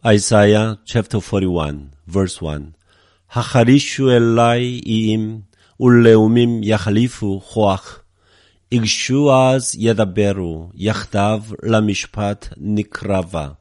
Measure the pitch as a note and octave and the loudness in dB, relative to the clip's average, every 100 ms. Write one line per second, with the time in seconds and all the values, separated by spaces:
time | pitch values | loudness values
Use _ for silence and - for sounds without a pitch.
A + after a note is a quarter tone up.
0 | A#2 G#2 - G#2+ G#2 G#2 A2 G#2+ - A#2+ | 2 2 4 4 4 4 0 -6 -6 -4
1 | G#2+ A2 - G2+ F#2+ F2 D2+ D2 C#2+ C#2 | -4 -6 -4 -4 -2 -2 -4 -8 -16 _
2 | - F2+ F#2 - E2 D2 D2+ D#2+ _ _ | -8 -4 -4 -4 -10 -10 -12 _ _ _
3 | _ _ _ - A#2 C3 A#2 C#3 C#3 - | _ _ _ -8 -2 2 4 4 2 -4
4 | C3+ B2 A#2 A2+ A#2 A#2+ B2 B2 - A2 | 2 2 2 2 2 0 -4 -8 -6 -2
5 | A2 A2 G#2+ A2+ G#2 _ _ _ B2 A#2+ | -2 -2 -4 -10 -18 _ _ _ 4 6
6 | A#2 A2 A2 A#2 A#2+ A#2 G#2 G#2+ F#2 G#2 | 8 6 6 4 2 0 -2 -2 0 0
7 | B2 - G#2 G2 - A2 G#2 F#2+ - - | 0 -4 -8 -8 -8 -2 0 0 -6 -20
8 | _ _ _ _ _ _ _ B2 A2 - | _ _ _ _ _ _ _ -2 -2 -4
9 | - C3 D3 C3 C3 C3 A#2+ - A2 G#2+ | -2 0 2 4 4 0 -4 -4 -2 0
10 | G#2 F#2 G2+ G2 F2+ D#2+ E2+ - G2 G#2+ | -2 0 -2 -2 -6 -10 -14 -8 -6 -6
11 | - G2+ G2+ A2 A2 G#2+ - A2 G#2+ G2 | -6 -4 -2 -2 -8 -12 -2 0 0 -2
12 | - - G2+ G2+ - - D2+ G#2 G#2 - | -6 -6 -6 -6 -12 -12 -6 -4 -4 -8
13 | G2+ F#2+ E2+ F2 C#2+ C#2+ | -4 -4 -4 -8 -10 -14